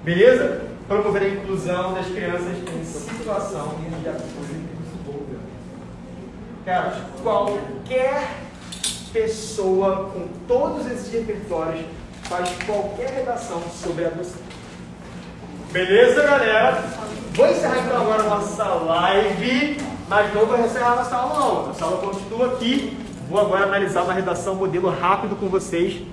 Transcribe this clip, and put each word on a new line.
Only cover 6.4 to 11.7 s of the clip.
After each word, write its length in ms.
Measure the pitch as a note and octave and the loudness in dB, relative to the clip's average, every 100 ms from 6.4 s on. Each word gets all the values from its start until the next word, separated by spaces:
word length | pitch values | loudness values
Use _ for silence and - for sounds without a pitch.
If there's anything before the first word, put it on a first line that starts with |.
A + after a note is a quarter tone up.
| - - - | -14 -12 -2
Cara, 260 | F3+ - - - - | 0 0 -6 -10 -6
qualquer 1040 | A#3 G3+ G3+ G3+ - G3+ - B3+ C4 C#4+ - - - - - - - - - | 0 2 2 -2 -6 -10 -2 0 2 0 -4 -8 -12 -14 -14 -6 -6 -6 -4
pessoa 1000 | A3+ A3 A3 - - F#3+ F#3 G3 F#3+ - | -2 -2 -2 -6 -2 2 4 2 0 -4
com 140 | F#3 E3+ - - | -8 -10 -10 0
todos 380 | B3 D4 D4+ B3 | 2 2 -2 -6
esses 260 | G3+ - | -6 -4
repertórios 720 | A#3 A3+ G3+ - E3 D#3+ | -4 -4 -6 -4 -2 -2